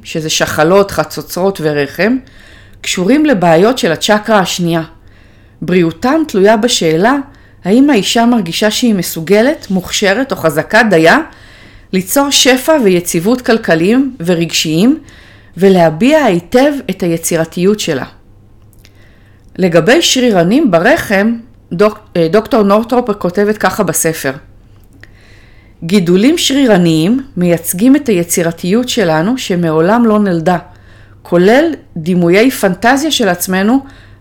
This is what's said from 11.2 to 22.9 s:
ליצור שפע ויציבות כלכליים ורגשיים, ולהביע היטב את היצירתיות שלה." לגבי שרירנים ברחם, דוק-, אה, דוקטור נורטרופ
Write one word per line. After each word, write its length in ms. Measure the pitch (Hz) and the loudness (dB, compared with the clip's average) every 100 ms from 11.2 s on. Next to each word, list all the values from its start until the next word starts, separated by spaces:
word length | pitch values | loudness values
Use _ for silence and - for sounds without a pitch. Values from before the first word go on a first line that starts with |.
| 330 - - - - - - | -2 -14 -20 -20 -20 -20 -6
ליצור 380 | 190 185 285 277 | -6 -2 -2 0
שפע 460 | - 254 262 294 311 | 0 2 0 0 2
ויציבות 580 | 208 175 175 - 185 254 | 2 0 0 -4 -2 -2
כלכליים 720 | 254 226 220 165 180 247 277 - | 0 -2 0 0 2 0 0 -4
ורגשיים, 800 | 165 170 165 - 165 160 226 311 - - - - - 170 | -2 -2 -2 -4 -2 0 2 0 -6 -20 -20 -20 -20 0
ולהביע 680 | 196 185 165 156 240 311 254 | 2 4 2 2 2 2 2
היטב 480 | 175 - 247 285 285 - | 0 0 0 2 -2 -8
את 140 | 185 | -6
היצירתיות 760 | 180 165 - 165 160 - 185 208 | -4 -4 -4 -4 -4 -2 0 0
שלה." 260 | - 139 127 - _ - - - - - - - - - - - - - | -4 -6 -8 -16 _ -20 -20 -20 -20 -20 -20 -20 -20 -20 -20 -20 -18 -4
לגבי 440 | 185 170 160 311 | 0 2 2 2
שרירנים 720 | - 254 254 190 170 254 302 | 2 0 2 2 2 2 2
ברחם, 640 | 165 202 320 - 196 214 233 - - _ | 2 2 0 0 -2 0 -4 -10 -20 _
דוק-, 280 | 170 214 - - 180 | 0 0 -2 -8 -2
אה, 100 | 160 | 0
דוקטור 320 | 202 220 254 | 0 0 0
נורטרופ 480 | 202 208 233 | 2 2 0